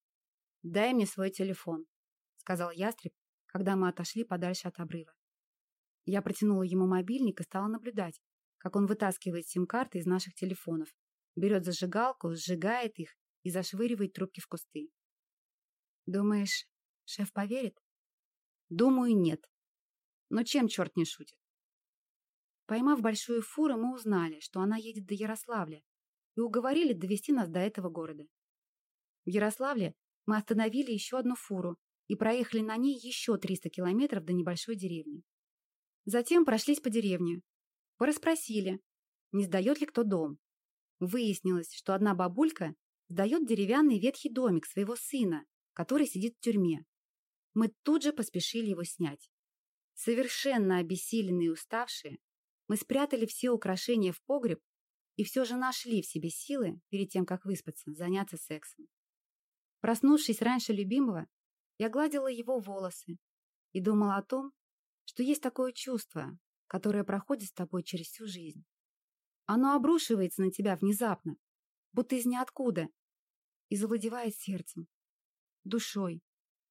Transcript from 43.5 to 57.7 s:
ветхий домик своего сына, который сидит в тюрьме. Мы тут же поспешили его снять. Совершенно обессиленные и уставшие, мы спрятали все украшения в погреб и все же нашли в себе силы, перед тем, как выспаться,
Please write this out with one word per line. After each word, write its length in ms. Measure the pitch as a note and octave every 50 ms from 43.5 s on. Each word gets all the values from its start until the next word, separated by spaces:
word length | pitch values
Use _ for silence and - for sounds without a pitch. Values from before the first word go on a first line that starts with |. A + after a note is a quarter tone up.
| A3+ F#3+ G3+ F#3+ A#3+ C#4+ D#4 D4 A#3 G3
ветхий 320 | F3+ C4 - - - D4
домик 340 | A3+ B3+ B3+ A3+ F3+ D#3+ -
своего 320 | - - G3 G3+ G3+ A#3+
сына, 480 | - - - C#4+ C4 A3+ F3+ E3 D3 - _ _ _ _ _ -
который 320 | - E3 - C4 D4+ D4
сидит 300 | A#3+ - F#3 G3+ A#3 A#3
в 40 | _
тюрьме. 460 | - A#3 G#3+ G3+ F3+ E3+ D#3+ D3 D#3 _ _ _ _ _ _ _ _ _ _ _ _ _
Мы 220 | - G#3+ A3+ A3 - _
тут 200 | - C#4+ D#4 D#4
же 120 | C#4 D4 D4+
поспешили 560 | C#4 G#3+ - - F#3 - - - A#3 A3+ G#3
его 140 | F#3+ E3+ F3
снять. 460 | - - - F3 D3 C#3+ - - _ _ _ _ _ _ _ _ _ _ _ _ _
Совершенно 840 | _ - - A3+ A#3 A#3+ C4 A#3+ - - - C#4 C4 A#3 G3+ F#3+ F#3 F3+
обессиленные 720 | F3 E3 F#3 F#3 - - A3 A3+ G#3 F#3 F3+ F3 E3+ E3
и 20 |
уставшие, 720 | D#3+ D#3+ - - - A3+ B3 - - - - D3 C#3 - _ _ _ _ _ _ _ _ _ -
мы 80 | G#3
спрятали 500 | G#3 - - B3 C4+ D4 C#4+ C4+ A#3 A3
все 240 | G#3+ - - - B3
украшения 640 | A#3+ A3+ - F#3 F#3 F#3 - - A#3+ A3+ G3 F3+
в 100 | E3+ -
погреб 400 | _ - C#4 C#4+ A#3+ G#3+ D#3+ - _ _ _ _ _ _ _ _ _ _ _ -
и 20 |
все 220 | G#3 - - C4 B3+
же 100 | A3+ B3
нашли 460 | B3+ B3+ B3+ B3 - - B3 A3+ G3
в 60 | -
себе 240 | - - D#3+ D3 E3
силы, 500 | - - - - A#3 C4+ A3+ E3 E3 F3 _ -
перед 220 | G3 G3 G3 F#3+
тем, 160 | - F#3 F3+
как 180 | - F#3 F3+ -
выспаться, 480 | G3 F#3+ - - D#3+